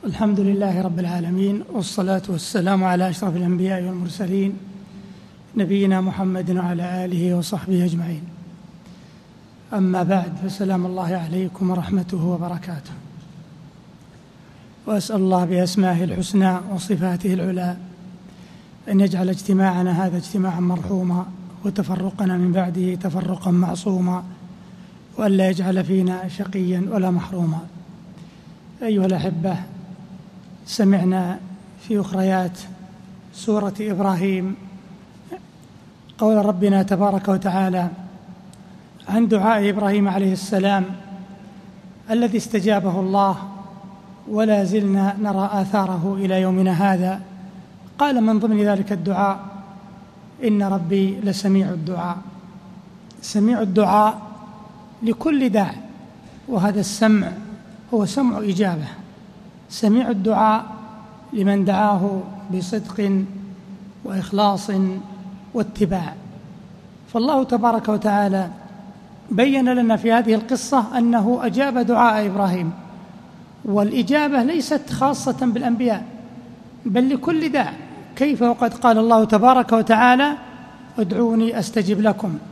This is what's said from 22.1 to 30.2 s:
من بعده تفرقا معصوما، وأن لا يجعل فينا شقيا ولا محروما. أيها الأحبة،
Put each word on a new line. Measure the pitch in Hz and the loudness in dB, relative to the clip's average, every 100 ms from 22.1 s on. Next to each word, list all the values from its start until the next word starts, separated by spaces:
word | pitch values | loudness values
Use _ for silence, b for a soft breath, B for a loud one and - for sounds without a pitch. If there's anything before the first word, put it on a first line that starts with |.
| 196 196 185 | -2 -2 2
من | 180 | 2
بعده | 175 185 175 180 180 | 2 0 0 -2 -2
تفرقا | 185 165 190 185 185 | -4 -4 -4 -4 2
معصوما، | 175 175 - 214 190 180 180 180 - - B B B B B - - | 2 2 0 -2 0 0 -2 -6 -16 -20 B B B B B -18 -2
وأن | 214 | 2
لا | 196 190 | 4 4
يجعل | 180 185 190 | 2 0 0
فينا | 156 190 180 180 185 | 2 2 2 -2 -8
شقيا | - 196 190 180 180 185 | -8 -6 -4 -2 0 0
ولا | 220 185 | 0 0
محروما. | 180 175 185 170 160 - - - - - - B B B B - - | 0 -2 -2 -2 -2 -8 -18 -20 -20 -20 -20 B B B B -20 -8
أيها | 233 208 190 | 0 2 2
الأحبة، | 180 175 165 175 185 - - - - - - | 2 0 -2 -2 -4 -8 -14 -18 -18 -18 -20